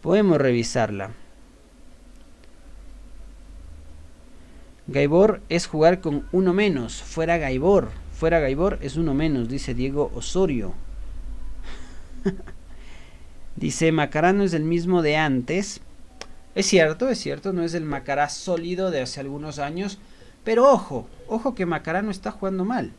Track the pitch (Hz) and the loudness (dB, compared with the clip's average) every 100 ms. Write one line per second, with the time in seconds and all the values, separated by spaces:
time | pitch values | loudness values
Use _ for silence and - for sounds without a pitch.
0 | 156 190 202 156 135 120 117 127 110 101 | 2 4 6 4 4 2 0 0 0 -2
1 | 95 - - - - - - - - - | -8 -12 -18 -20 -20 -20 -20 -20 -20 -20
2 | - - - - - - - - - - | -20 -20 -20 -20 -20 -20 -20 -18 -16 -16
3 | - - - - - - - - - - | -16 -16 -16 -18 -18 -16 -16 -16 -16 -16
4 | - - - - - - - - - 139 | -18 -20 -20 -20 -20 -20 -20 -18 -6 2
5 | 143 165 214 196 - 170 - 156 160 185 | 4 8 6 4 -2 -2 -2 4 6 6
6 | 170 143 143 180 185 180 208 147 113 - | 0 -4 0 2 4 4 2 2 -4 -8
7 | - - 160 170 147 131 156 196 117 - | -10 -4 0 2 0 0 4 4 4 -6
8 | - - 160 170 143 139 185 165 143 139 | -12 -2 2 4 2 2 0 0 -4 0
9 | 165 135 156 135 117 123 - 120 131 143 | 2 2 2 0 0 -4 -4 -2 0 0
10 | 143 123 - 180 185 127 98 - - - | -2 -2 -2 2 2 2 -2 -4 -6 -8
11 | - - - - - - - - - - | -8 -8 -8 -6 -6 -6 -6 -8 -8 -10
12 | - - 196 190 - - - - - - | -12 -4 -4 -4 -10 -14 -14 -16 -14 -16
13 | - - - - - - 156 - 160 160 | -16 -18 -18 -14 -12 -4 -4 2 2 4
14 | 147 151 170 196 196 165 156 170 170 180 | 2 2 4 4 2 2 0 0 2 2
15 | 156 151 156 131 123 170 196 - - - | 4 2 2 2 0 -2 -4 -8 -16 -18
16 | - - - - - - 196 190 160 160 | -18 -16 -16 -16 -10 -2 4 6 6 4
17 | 262 240 - 143 190 190 165 170 156 139 | 0 0 -2 -6 -2 -2 0 -2 -2 -4
18 | 135 139 143 - - 170 165 180 190 156 | -2 0 0 -2 -2 -2 0 -2 0 0
19 | 127 139 139 143 156 143 143 165 202 196 | -2 -6 -8 -8 -8 -6 -4 -4 -6 -6
20 | - - - - - 226 262 247 - 131 | -16 -20 -20 -10 0 6 8 6 2 -8
21 | - - - 220 269 247 180 160 - 170 | -8 -16 -6 -4 -2 -2 -2 -2 -2 -2
22 | 208 196 214 - 190 190 185 247 123 | -2 -4 -8 -6 -4 -2 -2 -2 -4